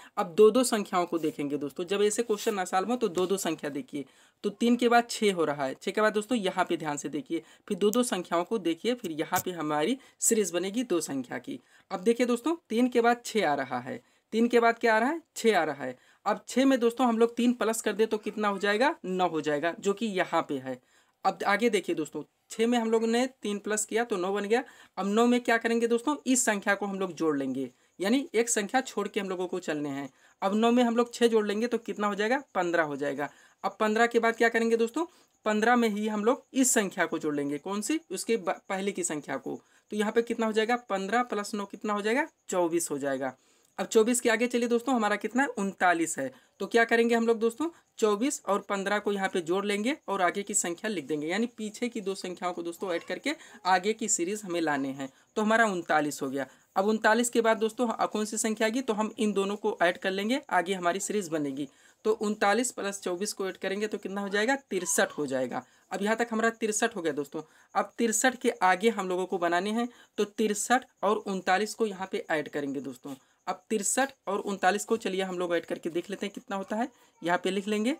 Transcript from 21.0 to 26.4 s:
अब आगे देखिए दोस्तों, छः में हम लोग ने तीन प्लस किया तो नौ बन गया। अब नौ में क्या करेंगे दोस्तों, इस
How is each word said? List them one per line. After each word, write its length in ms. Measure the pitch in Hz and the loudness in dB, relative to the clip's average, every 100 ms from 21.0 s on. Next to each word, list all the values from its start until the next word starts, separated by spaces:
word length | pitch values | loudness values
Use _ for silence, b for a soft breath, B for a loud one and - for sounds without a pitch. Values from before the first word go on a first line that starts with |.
| b b | b b
अब 140 | 190 190 196 | -2 0 0
आगे 220 | 202 240 | 2 4
देखिए 240 | 196 175 | 2 0
दोस्तों, 280 | 160 151 151 143 _ _ | -4 -4 -8 -14 _ _
छः 160 | - 233 | -2 2
में 100 | 240 | 2
हम 120 | 220 | 2
लोग 140 | 226 | 2
ने 220 | 226 233 262 - | 2 2 0 -4
तीन 160 | 208 202 | -6 -6
प्लस 260 | 202 208 | -4 -4
किया 200 | - 214 | -2 -2
तो 120 | 240 196 | -2 -2
नौ 160 | 180 | -2
बन 120 | 202 | -2
गया। 180 | 202 233 247 B B - | 0 0 0 B B -6
अब 80 | 196 | 0
नौ 180 | 214 240 | 4 4
में 140 | 240 | 4
क्या 160 | 240 233 | 2 2
करेंगे 280 | 233 233 233 | 2 2 2
दोस्तों, 300 | 233 269 285 247 | 2 0 -2 2
इस 180 | 254 | 2